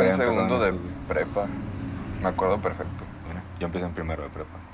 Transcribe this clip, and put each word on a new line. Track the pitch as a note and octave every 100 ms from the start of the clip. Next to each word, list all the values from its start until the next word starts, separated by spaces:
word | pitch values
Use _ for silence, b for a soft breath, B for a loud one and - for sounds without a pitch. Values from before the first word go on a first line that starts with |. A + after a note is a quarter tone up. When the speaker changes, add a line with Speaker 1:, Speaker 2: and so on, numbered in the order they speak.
Speaker 1:
creo | F#2+
Speaker 2:
en | F#2+
Speaker 1:
que |
empezaron | B2 A2 A2+
Speaker 2:
segundo | B2
de | G2+
Speaker 1:
estos, | F#2
güey. | F2 - -
Speaker 2:
prepa. | - E2 G2+ G2 F#2+ - - - - - -
Me | F#2+
acuerdo | F2+ F#2 G2+
perfecto. | F#2+ F2 F2+ F#2 - - E2+
Speaker 1:
Mira, | E2+ - -
yo | E2+
empecé | F2+ F2
en |
primero | E2 D#2+ D#2
de | D2
prepa. | D#2 D#2 F2 -